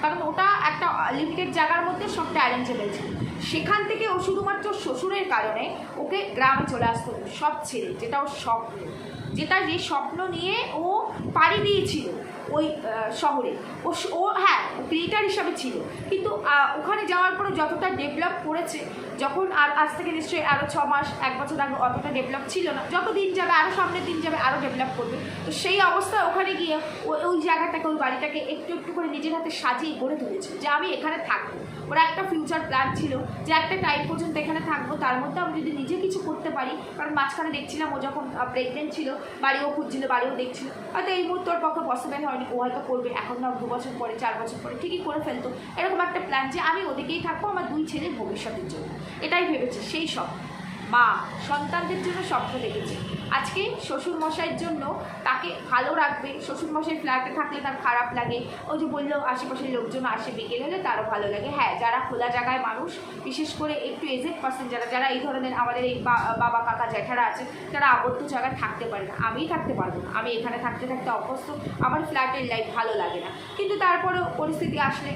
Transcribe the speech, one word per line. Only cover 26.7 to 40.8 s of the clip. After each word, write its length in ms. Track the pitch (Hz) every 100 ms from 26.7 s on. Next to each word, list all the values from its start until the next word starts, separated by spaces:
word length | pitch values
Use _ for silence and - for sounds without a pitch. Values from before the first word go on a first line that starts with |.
| 311 311 - -
ও 40 |
ওই 320 | - 349 349
জায়গাটাকে, 460 | 330 330 339 330 320
ওই 80 | 302
বাড়িটাকে 440 | 262 262 302 294
একটু 340 | 277 302 -
একটু 200 | 339 339
করে 140 | 339 320
নিজের 260 | 285 320
হাতে 160 | 330 330
সাজিয়ে 500 | - 277 247 311 196
গড়ে 160 | 262 302
তুলেছে 420 | 226 190 - -
যে 100 | 285
আমি 260 | 294 370
এখানে 240 | 269 311 320
থাকবো। 760 | - 214 - - - - -
ওর 60 | 302
একটা 260 | 320 349 381
ফিউচার 300 | 330 294 320
প্ল্যান 360 | 320 262 269 -
ছিল 240 | 302 262 302 - -
যে 80 |
একটা 240 | 320 330 370 339
টাইম 200 | 294 330
পর্যন্ত 300 | 330 330 311
এখানে 220 | 302 320
থাকবো, 360 | 320 294 262 302
তার 260 | 277 254
মধ্যে 180 | 277 339
আমি 220 | 330 311
যদি 100 | 302
নিজে 240 | 285 262 370
কিছু 240 | 381 381
করতে 300 | 311 311 320
পারি। 280 | 277 254 311 - -
কারণ 160 | 302
মাঝখানে 360 | 294 277 320 320
দেখছিলাম 440 | 285 - 302 311
ও 60 | 277
যখন, 300 | 269 285 262 240
আহ, 140 | 247
প্রেগনেন্ট 420 | 254 247 262 302
ছিল, 220 | - 262 277 - -
বাড়িও 280 | 269 269 294
খুঁজছিল, 380 | 294 294 262 262
বাড়িও 280 | 247 254 240
দেখছিল, 320 | 254 - 269 -